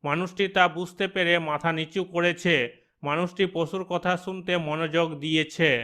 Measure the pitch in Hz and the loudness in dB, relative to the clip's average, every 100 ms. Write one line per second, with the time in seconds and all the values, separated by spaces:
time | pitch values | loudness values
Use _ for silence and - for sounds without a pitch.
0 | 147 151 180 185 196 190 180 160 175 - | -2 -2 -2 -2 0 4 4 4 -8 -4
1 | 190 190 170 170 160 147 165 160 160 190 | -4 0 2 2 2 -2 0 -2 -2 -4
2 | 185 175 175 170 180 151 120 - _ _ | -4 0 0 2 2 2 0 -6 _ _
3 | 143 151 175 180 185 175 160 190 185 175 | -4 -2 -2 0 -2 0 -2 -4 -4 -2
4 | 180 180 180 185 180 180 156 151 165 160 | 0 -2 -4 -8 -2 -2 -2 -2 0 0
5 | 165 151 151 156 156 - 160 123 | 0 -2 0 0 0 2 2 2